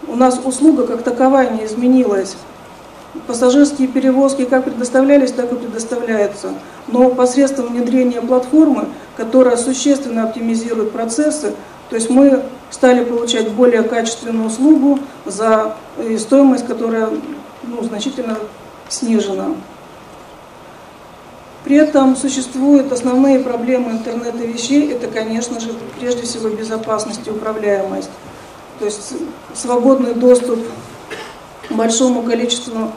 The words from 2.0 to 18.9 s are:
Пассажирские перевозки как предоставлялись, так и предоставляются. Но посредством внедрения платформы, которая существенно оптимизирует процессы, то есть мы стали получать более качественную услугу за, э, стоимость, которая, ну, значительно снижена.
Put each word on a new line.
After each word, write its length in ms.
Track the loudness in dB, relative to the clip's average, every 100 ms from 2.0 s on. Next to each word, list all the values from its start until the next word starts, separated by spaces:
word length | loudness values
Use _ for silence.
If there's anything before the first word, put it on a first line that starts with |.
| 4 0 -4 -10 -20 -20 -20 -20 -20 -20 -18 -16 -8
Пассажирские 640 | 0 4 6 4 2 -2
перевозки 560 | 2 2 4 2 2
как 200 | 0 0
предоставлялись, 680 | 0 -4 -2 2 6 6 4
так 200 | -2 -4
и 40 | -4
предоставляются. 1000 | -6 -8 -6 -6 -2 0 -2 -4 -10 -12 -14 -18 -4
Но 220 | 4 4
посредством 580 | 4 2 4 2 0 -4
внедрения 520 | -4 0 2 0 -2
платформы, 680 | 0 -2 2 4 4 2 -4 -10 -20 -10
которая 400 | 0 4 4 4
существенно 680 | -2 -2 0 0 0 -4
оптимизирует 680 | -4 -4 -4 -2 -2 -4 -4
процессы, 640 | -4 -6 0 0 0 -6 -8 -14 -20 -8
то 80 | -4
есть 140 | 2
мы 320 | 6 6 4 0 -12 -18
стали 340 | 0 4 4
получать 460 | 2 -2 -2 -2 -2
более 320 | 2 4 4
качественную 640 | 0 -2 -4 -6 -6 -4 -4
услугу 520 | 0 4 6 4 2 -2 -14
за, 520 | -12 -4 2 2 2 -6 -14 -10
э, 200 | -4 -4
стоимость, 480 | 2 6 6 4 -2
которая, 440 | -4 -2 -2 -2 -4 -8 -14 -16 -16
ну, 200 | -12 -8
значительно 540 | -8 -6 -8 -6 -8 -8 -10 -16 -20 -20
снижена. 680 | -12